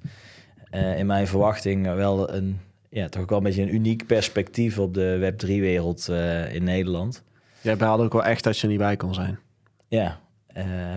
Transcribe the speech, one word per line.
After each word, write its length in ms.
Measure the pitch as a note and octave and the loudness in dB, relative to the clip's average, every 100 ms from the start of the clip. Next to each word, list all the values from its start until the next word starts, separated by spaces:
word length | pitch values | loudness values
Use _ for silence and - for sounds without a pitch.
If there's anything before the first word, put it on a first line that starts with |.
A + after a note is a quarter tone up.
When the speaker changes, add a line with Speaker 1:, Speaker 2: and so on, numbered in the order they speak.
| - - - - - - - | -12 -16 -20 -20 -20 -20 -10
Speaker 1:
eh, 280 | G2 F#2+ F2 | -4 -2 0
in 60 | G2+ | 2
mijn 220 | G2 F#2+ | 2 2
verwachting 680 | G2 G#2 G#2+ G2 G2 F#2+ | 2 2 2 0 0 0
wel 400 | F2+ G2+ G2 F#2+ | 0 2 2 0
een, 260 | F#2+ F#2+ F#2+ - _ _ | -2 -4 -4 -10 _ _
ja, 200 | A2+ E2 | -8 -6
toch 120 | F#2 | -6
ook 80 | F2+ | -2
wel 80 | G2+ | 0
een 60 | |
beetje 180 | G2 F#2+ | 2 0
een 120 | G2 A2 | 0 0
uniek 300 | A2 A2+ - | 0 0 2
perspectief 720 | A2+ - G#2 G2 - A#2 G2+ | 2 2 -2 -2 0 -2 0
op 140 | G2 | -2
de 240 | F#2+ F#2 F#2 | 0 0 2
Web 200 | F#2 G2+ | 0 -2
drie 240 | F#2 G2+ | 0 2
wereld, 460 | F#2+ F2+ E2+ E2+ - | 2 2 0 -2 -2
eh, 440 | F2 E2+ E2+ D#2 | -2 0 -2 -4
in 100 | E2+ | -2
Nederland. 600 | F2+ F#2 F#2 E2+ G#2 C3 _ _ _ _ | 0 0 0 -2 -4 -8 _ _ _ _
Speaker 2:
Jij 160 | A2+ G#2 | 0 2
baalde 260 | A2 A2 | 4 4
ook 100 | A2+ | 4
wel 100 | A2+ G#2+ | 4 2
echt 180 | A#2 | 2
dat 140 | A2+ G#2+ | 0 0
je 60 | |
er 60 | G#2 | 0
niet 80 | G#2 | 2
bij 140 | G2+ G2+ | 2 0
kon 180 | F#2 | -2
zijn. 260 | F#2 F#2 G2+ _ _ _ _ - | -4 -4 -6 _ _ _ _ -2
Speaker 1:
Ja, 320 | A2+ F2 D#2+ _ _ _ | 0 0 -4 _ _ _
eh, 160 | F#2+ F#2+ F#2 F2 | -10 -6 -6 -6